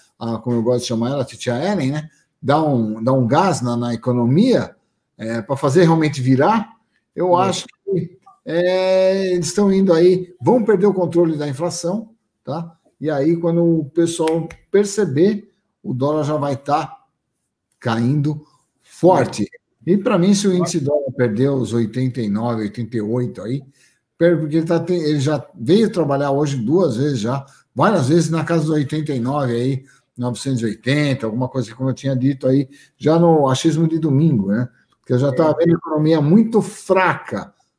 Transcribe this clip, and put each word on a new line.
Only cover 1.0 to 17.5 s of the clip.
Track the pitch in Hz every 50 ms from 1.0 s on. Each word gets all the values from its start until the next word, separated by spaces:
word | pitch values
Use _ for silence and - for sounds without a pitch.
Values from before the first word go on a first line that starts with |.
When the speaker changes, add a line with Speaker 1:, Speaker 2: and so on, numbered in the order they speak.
| 117 123
Speaker 1:
ela, | 143 143 120
a |
titia | - 120 - - 120 120 123 160 196
Ellen, | 208 175 135 131
né? | 147 151 151 - _ _ _ _ _ _
Dá | - 123 143 156 160
um, | 151 135 120 110 107 107 110 110
dá | 131
um | 135 131 123
gás | 110 135 160 190 190 147 110
na, | 123 123 120
na | 120 120 120 117
economia, | - - 127 123 123 117 120 135 175 240 269 220 139 - - - _ _ _ _ _ _ _ _ -
é, | 110 113 117 117
pra | 107 - 139 131
fazer | 151 139 131 185 175
realmente | 165 165 160 156 151 - 139
virar, | 123 131 131 127 202 208 226 220 214 - - _ _ _ _ _ _ _ _
eu | - 175 185
Speaker 2:
Uhum. | 175 180
Speaker 1:
acho | 190 190 175 - - - _ _ _
que, | 196 190 165 170 - - _ _ - _ _ _
é, | - 160 170 175 180 185 185 185 185 190 185 190 185 190 196 190 185 180
eles | 180 165 170
estão | - 202 208 196 190
indo | 196 196 185
aí, | 165 160 175 185 185 180 - - - _
vão | 117 147 240 254 202
perder | 220 208 175 202
o | 208 -
controle | 185 175 156 - 170 175 165 156
da | 147 147 147
inflação, | 131 139 170 175 170 - - 170 196 226 226 - _ _ _ _ _ _ _
tá? | 127 139 170 170 165 - _ _ _ _ _
E | 139 151
aí, | 151 139 147 160 170
quando | 165 170 170 165 170 170 170 165 160
o | 147
pessoal | 131 - 170 170 165 165 - 160 160 160 170 156 - - - _ _
perceber, | - 202 208 202 - 220 202 156 127 143 180 208 220 202 - _ _ _ _ _ _ _
o | - 135 131
dólar | 120 135 147 151 156 143
já | 143 151 151
vai | 143 143 135
tá | - - - 143 156 147 - - - _ _ _ _ _ _ _ _ _ _